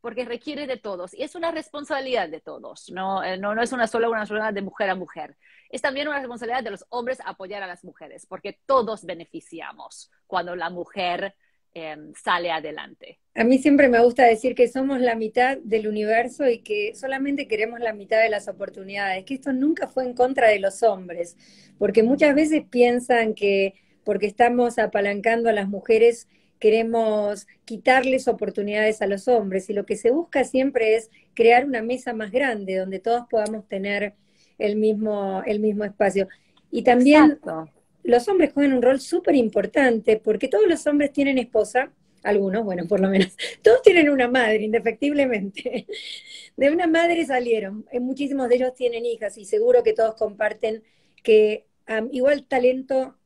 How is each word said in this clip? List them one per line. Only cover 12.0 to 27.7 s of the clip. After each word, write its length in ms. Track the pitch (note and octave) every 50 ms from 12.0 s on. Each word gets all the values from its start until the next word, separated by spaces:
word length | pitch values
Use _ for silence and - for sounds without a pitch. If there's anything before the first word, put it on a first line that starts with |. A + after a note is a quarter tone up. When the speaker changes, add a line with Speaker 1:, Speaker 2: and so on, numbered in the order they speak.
| D3+ D3 D#3
Speaker 1:
sale 360 | - - A3+ F#3 F3 E3+ F3
adelante. 720 | D#3+ D#3+ D3+ D#3 D3 D#3 D3 - - _ - - - _ _ _ _
Speaker 2:
A 100 | - A3+
mí 140 | A#3+ C4 C4
siempre 300 | C4 D4+ C#4 C#4 C#4+ C4
me 140 | A#3+ A#3 A#3
gusta 220 | A#3+ A#3+ - C4
decir 320 | A#3+ A3+ A3 - B3+ B3
que 100 | - B3
somos 340 | A#3 - C4 C4+ C4+ C#4 B3+
la 140 | B3 B3 A3+
mitad 420 | A3+ A3 G#3+ - B3 B3 B3+ C#4 C4+
del 280 | - G#3+ G#3 A3 G#3+
universo 600 | G#3+ G#3+ G#3+ G#3+ G#3 A3 A3+ A#3+ B3+ B3+ - D4 C4
y 140 | A#3 A3+ _
que 320 | - G#3+ G#3 G#3 G#3+ A#3
solamente 500 | - - C4 C4+ C4+ C4+ C#4+ C#4+ C#4+ C#4
queremos 320 | C#4 A3 G#3 A3 A3+ A#3+ A#3
la 140 | A#3+ A3+ A3
mitad 280 | G#3 G3+ F#3 A3 A3
de 80 | A3+ A3+
las 180 | G#3+ G3+ G3+ -
oportunidades, 760 | F#3+ F3+ G3+ F#3+ - - F#3+ F#3+ G3 G3+ G3+ G3 F#3 F#3+ F#3+
que 100 | - C4+
esto 180 | C4+ - C#4+ C4
nunca 340 | B3+ C4+ D4+ E4 - E4
fue 180 | D#4+ _ - C4
en 100 | B3 B3
contra 340 | B3 B3 B3+ C4+ C4+ B3+ A3
de 100 | G#3 G3+
los 240 | F#3+ G3 F#3+ - -
hombres, 540 | A3+ G3+ F#3+ F#3 F3+ E3+ E3+ E3+ F3 - _ _ _ _ - _ _ _ _
porque 240 | G#3 G3+ G3 A3+ A3
muchas 320 | A#3 C4+ C#4+ D#4 D4 C#4+
veces 300 | C#4+ D#4+ D4+ D#4 D4+ D4+ _
piensan 680 | - B3 B3 A#3+ A#3+ B3 B3 - B3+ A#3 A3+ A3 G#3+
que 400 | - G3+ G3+ G3 G3 G3 G3 F#3+ _ _ _ _ _ _
porque 240 | - G#3 G3+ G3+
estamos 520 | G#3 G3 _ A#3+ A#3+ B3 A#3+ B3 A#3+ A#3 -
apalancando 680 | A3 G#3+ - G#3 G3+ G3+ G3+ G3+ G3 A3+ A3+ A#3 A#3 A3+
a 20 | G#3+
las 160 | G#3 G3 G3
mujeres 580 | G3+ F#3+ - - A3+ A3 A#3 A#3 A#3 - - _ _ _ _ _ _ _
queremos 880 | - G#3+ G#3 A3+ A3+ A3+ A3+ A3+ A3+ A3 G#3 G#3+ G#3 G#3 G#3 G3+ - _ _ _ _
quitarles 640 | -